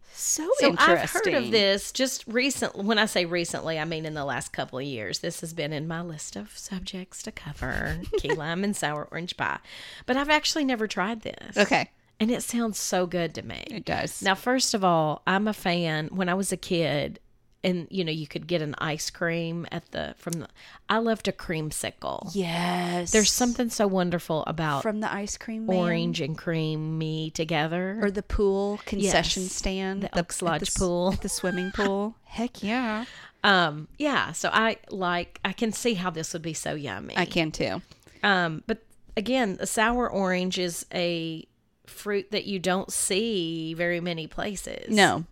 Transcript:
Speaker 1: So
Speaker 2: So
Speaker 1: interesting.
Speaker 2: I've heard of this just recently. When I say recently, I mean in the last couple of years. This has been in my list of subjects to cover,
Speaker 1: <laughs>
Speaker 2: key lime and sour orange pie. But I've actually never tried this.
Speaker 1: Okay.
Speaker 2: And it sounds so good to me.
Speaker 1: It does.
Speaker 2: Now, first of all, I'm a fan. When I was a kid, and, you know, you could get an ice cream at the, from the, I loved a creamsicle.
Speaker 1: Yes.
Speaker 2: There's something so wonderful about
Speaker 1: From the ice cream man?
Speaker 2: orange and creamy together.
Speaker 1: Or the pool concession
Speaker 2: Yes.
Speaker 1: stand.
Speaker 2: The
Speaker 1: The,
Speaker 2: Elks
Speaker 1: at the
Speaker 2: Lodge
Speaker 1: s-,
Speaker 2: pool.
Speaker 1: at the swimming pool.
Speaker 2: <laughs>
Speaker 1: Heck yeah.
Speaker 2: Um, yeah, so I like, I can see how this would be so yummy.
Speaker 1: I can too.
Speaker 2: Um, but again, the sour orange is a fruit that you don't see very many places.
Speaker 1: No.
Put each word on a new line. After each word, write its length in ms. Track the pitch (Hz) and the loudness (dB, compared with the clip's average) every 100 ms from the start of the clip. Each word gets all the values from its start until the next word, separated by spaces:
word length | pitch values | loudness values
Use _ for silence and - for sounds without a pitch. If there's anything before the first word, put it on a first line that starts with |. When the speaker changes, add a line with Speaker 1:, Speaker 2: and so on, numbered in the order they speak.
| - | -20
Speaker 1:
So 340 | - - - 330 554 | -6 -2 0 2 4
Speaker 2:
So 80 | 277 | 6
Speaker 1:
interesting. 280 | 170 311 339 | 8 6 6
Speaker 2:
I've 140 | - | 4
heard 240 | 359 427 | 0 2
of 160 | 294 240 | 2 4
this 420 | 220 196 196 - | 4 4 2 0
just 320 | - 262 - - | 0 0 0 -2
recently. 560 | 226 269 - 208 - | 0 2 0 -4 -2
When 120 | 202 208 | 2 4
I 60 | |
say 220 | 214 190 170 | 4 2 2
recently, 520 | 175 170 - 160 160 | 0 0 -4 -2 -2
I 60 | |
mean 220 | 156 160 156 | -2 -2 -4
in 80 | |
the 100 | 151 | -4
last 260 | 139 123 - | -2 -4 -4
couple 280 | - 131 127 | -6 -4 -4
of 60 | 143 | -6
years. 320 | 120 101 143 | -6 -4 -4
This 240 | 170 - | -4 -6
has 100 | 165 | -8
been 220 | 165 147 | -4 -4
in 120 | 151 160 | -2 -4
my 140 | 165 | -4
list 360 | 175 156 - 196 | -6 -8 -10 -10
of 200 | 208 - | -12 -14
subjects 680 | - 190 190 185 185 - | -8 -8 -6 -10 -12 -12
to 80 | - | -12
cover, 680 | - 151 147 131 - - 160 - | -10 -12 -6 -4 -2 -2 -4 -2
Speaker 1:
<laughs> 100 | 427 | -2
Speaker 2:
key 120 | 403 | 0
lime 320 | 415 151 170 | -2 0 0
and 100 | 202 | 0
sour 320 | 196 151 147 151 | 0 0 -2 -6
orange 260 | 147 175 - | -8 -8 -2
pie. 220 | 107 - - - - - - | -2 -2 -8 -16 -16 -12 0
But 100 | 262 | 0
I've 140 | 285 | 4
actually 340 | 302 294 330 | 4 4 2
never 220 | 269 240 214 | 2 2 0
tried 340 | 208 196 226 | 0 0 -2
this. 380 | - - - - | -8 -10 -2 2
Speaker 1:
Okay. 320 | 202 156 - _ _ _ | 4 4 2 _ _ _
Speaker 2:
And 120 | 214 | 0
it 120 | 247 | 0
sounds 360 | - 233 233 196 | -2 -2 -2 -2
so 260 | - 185 180 | 0 0 2
good 280 | 180 165 | 0 -2
to 80 | 160 | -4
me. 200 | 113 78 - | -10 -10 -10
Speaker 1:
It 180 | 214 | -8
does. 380 | - - - - | -2 -2 -2 -2
Speaker 2:
Now, 120 | 196 | 0
first 380 | 190 247 262 - | 2 2 2 2
of 100 | 220 | 4
all, 380 | 185 165 156 147 - | 4 6 4 0 0
I'm 200 | 190 214 | 2 2
a 60 | |
fan. 560 | 208 190 175 170 156 160 | 0 0 2 2 0 -2
When 180 | 185 180 | -2 0
I 40 | |
was 160 | 190 190 | 0 0
a 60 | 180 | -4
kid, 640 | - 175 156 143 143 - - _ _ _ | 0 0 2 0 -2 -6 -18 _ _ _
and, 260 | 185 180 156 | 0 0 -2
you 140 | 190 | -4
know, 80 | 165 | -2
you 140 | 160 151 | -2 -4
could 180 | 170 156 | -8 -2
get 160 | 175 | -2
an 120 | 151 - | 0 -4
ice 320 | 160 156 - | -4 -2 -6
cream 560 | - 170 165 165 170 165 | -2 -2 0 -2 -4 -6
at 180 | 170 - | -8 -6
the, 240 | - 73 - | -6 -6 -8
from 160 | - | -6
the, 140 | 165 113 - - - - | -6 -8 -16 -20 -20 0
I 100 | 214 | 2
loved 280 | 233 220 196 | 2 0 -2
a 40 | |
creamsicle. 960 | - - 160 156 - - - 67 67 - | -4 -4 -4 -2 -4 -6 -6 -6 -6 -4
Speaker 1:
Yes. 800 | 196 175 165 175 180 175 175 175 | -4 -2 0 0 0 0 -2 4
Speaker 2:
There's 200 | 220 202 | 4 6
something 360 | - 247 240 240 | 4 2 2 -2
so 160 | - 208 | 2 2
wonderful 560 | 190 175 175 - 156 - | 4 2 0 0 -2 0
about 360 | 165 160 139 | -2 0 0
Speaker 1:
From 180 | 220 214 | 0 -2
the 120 | 214 | -4
ice 240 | 202 202 - | -4 -6 -8
cream 300 | - 220 220 | -8 -6 0
man? 100 | 185 | 2
Speaker 2:
orange 440 | 175 165 170 165 | 2 2 0 -2
and 180 | 170 156 | -2 -4
creamy 920 | - 165 156 156 156 160 156 156 156 | -2 0 0 -2 -2 -2 -2 -2 -4
together. 640 | 165 160 160 160 170 185 208 | -4 0 0 0 0 -2 0
Speaker 1:
Or 100 | 208 | 0
the 120 | 196 | -2
pool 560 | - - 196 196 202 208 - | -2 2 4 4 0 -2 -4
concession 580 | 202 202 175 165 - | 0 4 4 2 0
Speaker 2:
Yes. 80 | 185 | -2
Speaker 1:
stand. 500 | - 202 190 190 190 | -2 -2 -2 -2 -2
Speaker 2:
The 40 | 185 | -2
Speaker 1:
The, 60 | - | -2
Speaker 2:
Elks 180 | 170 - | -2 -2
Speaker 1:
at 20 | |
the 60 | |
Speaker 2:
Lodge 180 | 175 156 | 0 0
Speaker 1:
s-, 160 | - - | 0 0
Speaker 2:
pool. 340 | 185 175 185 | 2 4 2
Speaker 1:
at 80 | 190 | 0
the 60 | 202 | -2
swimming 440 | - 185 180 185 | -2 0 0 -2
pool. 420 | - 202 196 208 - | 0 2 2 -2 -6
Speaker 2:
<laughs> 40 | |
Speaker 1:
Heck 380 | - - 240 - | -12 -4 -4 -2
yeah. 420 | 202 240 233 214 240 - - _ | -2 0 0 -2 -6 -12 -20 _
Speaker 2:
Um, 440 | 208 190 165 147 156 - | 6 6 6 2 -10 -2
yeah, 340 | 294 208 98 | 2 2 0
so 160 | 165 - | -2 2
I 240 | - 226 214 - | 4 4 0 -6
like, 500 | 196 180 175 175 - | -4 0 0 -4 -4
I 80 | - | -4
can 200 | - 226 | 0 -2
see 220 | 196 240 | 0 0
how 160 | 190 180 | 0 -2
this 220 | 160 160 | -4 -6
would 100 | 170 | -6
be 120 | 160 | -6
so 200 | 151 156 | -6 -4
yummy. 400 | 151 139 95 - - | -4 -6 -6 -4 -2
Speaker 1:
I 80 | |
can 260 | 175 175 156 | 0 2 0
too. 320 | - 120 95 - - - - | 0 -2 -2 -8 -20 -20 0
Speaker 2:
Um, 400 | 202 190 170 156 - | 4 4 2 -2 -4
but 180 | 226 - - - - | -6 -6 -20 -6 -4
again, 400 | 208 262 220 - | 0 2 2 0
the 100 | 190 | -2
sour 420 | - 220 240 233 | 2 4 4 0
orange 500 | 190 190 180 185 185 | 0 2 2 0 0
is 280 | 180 165 - | -2 -4 -6
a 500 | 185 175 170 165 160 - _ _ _ - | -2 0 -2 -4 -8 -12 _ _ _ -20
fruit 440 | - 208 202 - | -10 -2 -2 0
that 140 | 208 | -4
you 160 | - 190 | -2 -2
don't 320 | 180 185 - | 2 0 0
see 840 | - - 190 233 202 165 165 160 | -2 0 2 2 0 0 -4 -4
very 240 | 160 175 170 | -2 0 0
many 280 | 175 165 156 | -2 -4 -6
places. 600 | - 214 190 - - - | -6 -4 -6 -8 -10 2
Speaker 1:
No. 300 | 214 180 95 170 | 6 6 6 -2